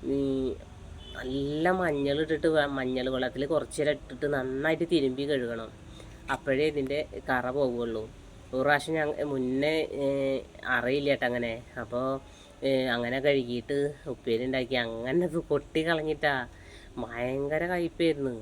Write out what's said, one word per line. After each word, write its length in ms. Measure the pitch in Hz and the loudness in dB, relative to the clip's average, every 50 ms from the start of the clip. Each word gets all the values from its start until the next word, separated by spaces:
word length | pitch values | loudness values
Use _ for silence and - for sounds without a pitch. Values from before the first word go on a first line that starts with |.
| - 131 135 | -2 0 0
ഈ 40 | 139 139 135 135 135 131 127 104 - - - - - - - - - - - - | 0 2 2 0 0 0 -2 -2 -4 -10 -16 -18 -18 -16 -16 -16 -16 -14 -14 -12
നല്ല 540 | - 123 127 131 139 139 143 147 151 160 180 185 185 | -8 -6 -4 -2 -2 -2 -2 -2 2 2 4 4 4
മഞ്ഞളിട്ടിട്ട് 680 | 180 170 147 143 139 139 139 147 160 151 160 147 156 170 156 | 2 2 2 2 2 2 2 2 2 0 0 2 2 4 4
വേ-, 120 | 156 143 143 139 | 6 4 4 2
മഞ്ഞൾ 300 | 135 131 127 127 127 123 131 131 | -2 -2 0 0 0 0 0 0
വെള്ളത്തിൽ 280 | 127 127 127 - 127 139 143 165 | 0 -2 -2 -2 -2 -2 2 2
കുറച്ച് 280 | 151 139 - - - | 0 0 0 -2 0
നേരം 160 | 151 143 147 135 | 2 2 2 0
ഇട്ടിട്ട് 260 | - - 135 127 - 143 147 | -2 -12 -10 -4 -2 0 0
നന്നായിട്ട് 520 | 139 131 131 131 135 143 156 160 156 170 165 175 | 0 0 -2 -2 0 2 2 2 2 2 2 2
തിരുമ്പി 320 | 165 135 135 127 131 139 143 | 4 4 4 2 0 0 0
കഴുകണം. 400 | 151 135 123 117 117 113 113 107 - - - - - - - - - - - - 135 | 0 0 0 0 -4 -6 -8 -10 -12 -16 -18 -18 -18 -16 -16 -16 -16 -16 -4 -4 -4
അപ്പോഴേ 320 | 127 - 143 135 131 151 156 147 | -4 0 0 2 4 4 2 2
ഇതിൻ്റെ 260 | 147 135 131 139 147 151 - - - - - | 0 -2 0 -2 -2 -4 -4 -8 -12 -2 0
കറ 140 | 131 127 120 127 127 | 0 0 2 0 0
പോവുള്ളൂ. 460 | 143 143 127 120 120 120 117 113 110 110 139 - - - - - - - - - | 2 2 2 2 0 -2 -2 -2 -4 -6 -8 -12 -16 -18 -20 -20 -20 -14 -6 -2
ഒരു 100 | 131 131 | 0 4
പ്രാവശ്യം 300 | 143 147 143 143 - 160 160 | 4 4 4 2 0 0 0
ഞാൻ 100 | 151 147 151 - - 147 139 | 0 0 0 -2 -2 -2 0
മുന്നേ, 420 | 135 127 123 127 135 143 151 160 160 151 - - - 139 | 0 0 0 2 2 2 2 2 2 0 0 -2 0 0
ഏ, 20 | 139 139 139 135 135 135 131 - 64 - - - - 127 | 2 2 2 0 0 0 -2 -4 -8 -16 -12 -2 0 0
അറിയില്ല 400 | 123 117 123 131 143 143 143 139 127 | 2 2 2 2 2 2 2 2 2
ട്ടാ 60 | - 123 | 2 0
അങ്ങനെ. 220 | 120 123 120 117 113 117 123 - - 127 120 | 0 0 0 -2 -4 -6 -10 -12 -10 -10 -8
അപ്പോൾ, 240 | 107 120 123 131 131 135 135 - - - - - - - - - | -4 -2 -2 0 0 -2 -2 -6 -12 -20 -20 -20 -20 -16 -4 0
ഏ, 40 | 135 135 131 131 131 120 | 2 2 4 4 2 2
അങ്ങനെ 240 | 120 120 117 123 135 131 | 0 0 0 -2 2 4
കഴുകിയിട്ട് 520 | 147 143 139 127 120 120 120 117 - 143 143 143 143 143 - - 156 127 | 4 4 4 4 0 -2 -4 -2 -2 0 0 0 0 -2 -6 -8 -8 -8
ഉപ്പേരി 320 | - - 131 117 113 127 131 | -6 0 0 0 2 2 0
ഉണ്ടാക്കി 280 | 131 131 127 117 131 123 120 | 0 0 0 0 0 0 0
അങ്ങനെ 400 | 113 113 113 117 127 135 170 180 175 | 0 -4 -6 -4 0 2 2 2 2
അത് 80 | 156 170 156 - 147 | 0 -2 0 2 0
കൊട്ടി 300 | 143 - - - 160 156 165 | 0 0 0 -2 -2 0 2
കളഞ്ഞിട്ടാ. 480 | 170 160 151 156 156 143 - 151 143 131 123 123 - - - - - - - - - - 120 | 0 0 0 -2 -2 0 2 0 2 2 -2 -6 -10 -18 -20 -20 -20 -20 -20 -14 -8 -8 -8
ഭയങ്കര 600 | 113 117 117 123 123 131 135 139 143 151 156 165 175 185 | -6 -4 -4 -2 -2 -2 -2 -2 0 0 0 0 0 0
കയ്പ്പായിരുന്നു. 640 | 175 170 165 - - 170 165 151 143 139 135 120 113 | 0 -2 -2 0 2 2 2 4 2 0 -2 -2 -4